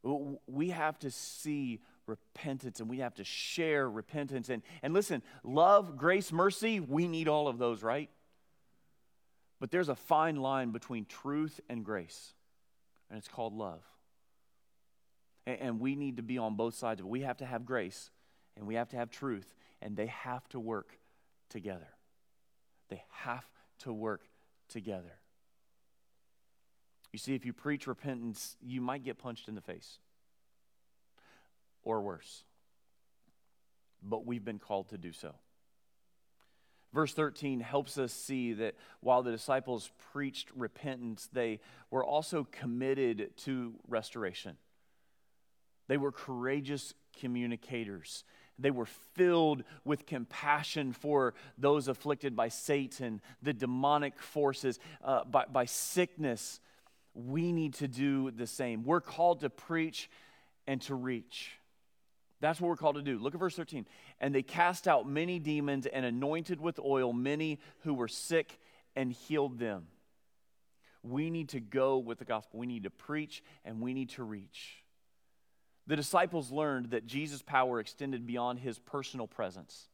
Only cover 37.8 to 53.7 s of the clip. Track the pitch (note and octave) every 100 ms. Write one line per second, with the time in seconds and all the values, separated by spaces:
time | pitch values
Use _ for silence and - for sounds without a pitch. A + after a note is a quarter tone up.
37.8 | C#3+ C#3+ B2 - - C3+ A#2+ G#2+ A2 -
38.8 | - - B2 B2+ B2 A2+ - C3+ C3 A#2+
39.8 | - _ - - C#3 C3 - C3 A2+ -
40.8 | D3 B2+ A#2+ G#2+ - C3 A#2 G#2+ - -
41.8 | - C3 - D3 D#3 E3 C3 - B2 A#2+
42.8 | C3 C3+ B2+ G#2+ G2+ - - C3 A#2+ A2+
43.8 | - A#2 A2 A#2+ G2 F2+ F#2+ D#2 _ _
44.8 | _ _ _ _ _ _ _ _ _ _
45.8 | - C#3+ C#3 C3+ - B2 B2+ C#3+ C#3 C#3+
46.8 | - - _ - B2+ B2 A#2+ A#2 - B2
47.8 | A2 G2 - - - - - - C#3 B2+
48.8 | A2+ - - - F3+ E3+ D#3 C#3+ - -
49.8 | C#3+ D3 - C#3 A#2 - D3 D3 D3 D#3
50.8 | C3+ A#2+ D3+ C#3+ B2 - - - C#3 D3+
51.8 | C3 B2+ D3+ C#3+ C#3 A2+ A#2 - - C#3+
52.8 | C3 - B2 G#2+ - - C#3 A#2+ B2